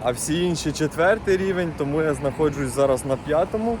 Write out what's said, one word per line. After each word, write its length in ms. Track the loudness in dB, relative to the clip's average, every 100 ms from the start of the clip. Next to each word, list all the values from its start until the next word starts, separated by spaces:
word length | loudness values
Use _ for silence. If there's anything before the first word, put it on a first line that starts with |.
а 80 | -2
всі 340 | -2 -2 0 0
інші 260 | 0 -2
четвертий 640 | -2 -2 2 2 2 2 2
рівень, 340 | 2 0 -2 -2
тому 240 | -2 0
я 120 | 0
знаходжусь 640 | 0 -2 0 0 0 -4 2
зараз 300 | 2 2 0
на 100 | -4
п'ятому. 640 | 0 0 0 0 -2 -4